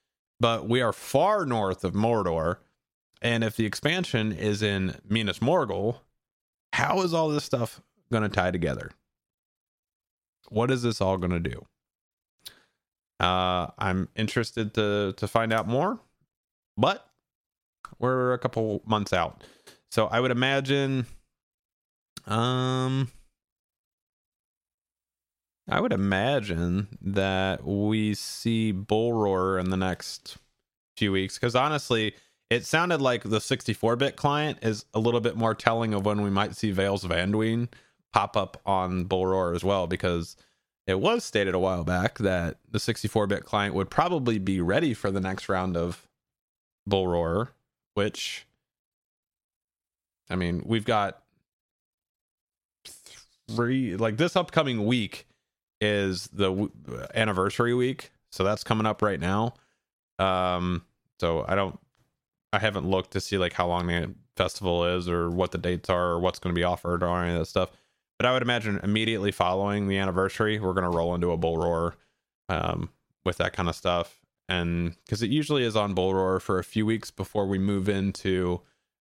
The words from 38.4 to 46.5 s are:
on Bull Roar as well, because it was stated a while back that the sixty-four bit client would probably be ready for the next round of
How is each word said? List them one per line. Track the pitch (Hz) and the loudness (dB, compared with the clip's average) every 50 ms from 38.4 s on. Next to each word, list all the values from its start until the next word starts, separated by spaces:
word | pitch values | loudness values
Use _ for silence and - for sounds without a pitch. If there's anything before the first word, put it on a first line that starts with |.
| 95 90 - - - | -2 -2 -8 -8 -2
on | 98 98 92 92 90 92 92 87 | 0 0 2 2 0 0 -2 0
Bull | 98 95 92 92 | 0 0 2 2
Roar | 92 95 95 92 87 | 2 2 2 2 0
as | 85 85 | 0 0
well, | 87 95 101 95 90 | 0 0 2 2 0
because | 82 90 - - 90 87 85 82 - - - _ _ _ _ _ _ _ _ _ | -2 -2 -2 0 0 0 -2 -4 -6 -10 -20 _ _ _ _ _ _ _ _ _
it | - 92 95 | -2 -2 2
was | 123 202 233 240 | 2 2 2 0
stated | - - - 110 101 95 87 | -2 -2 0 0 2 2 2
a | 90 | 2
while | 92 95 92 87 80 | 2 2 0 0 0
back | 80 90 90 95 117 - - | 0 0 0 0 -2 -2 0
that | 107 95 92 87 85 80 - - _ _ | 0 0 2 0 -2 -2 -6 -8 _ _
the | - 110 | -6 -4
sixty-four | - - 113 - - 107 - 113 104 | -2 -2 -4 -4 -4 -2 0 0 2
bit | 98 101 - - | 2 0 -4 -4
client | - - 104 101 101 - | -2 -2 0 0 0 0
would | 95 95 - | -2 -2 0
probably | - - 160 180 180 156 131 120 113 104 | 0 0 0 2 0 0 0 0 0 0
be | 92 101 95 92 | 0 0 0 0
ready | 85 85 98 143 170 147 113 | 2 2 2 2 2 0 -2
for | - - 101 | -2 -2 -2
the | 98 98 | -2 -2
next | 92 95 95 95 - - | -2 -4 -6 -6 -4 -2
round | 98 92 92 92 87 | -2 -2 0 -2 -2
of | 85 85 87 85 - - _ _ _ _ _ _ _ _ _ | -2 -2 -2 -4 -8 -14 _ _ _ _ _ _ _ _ _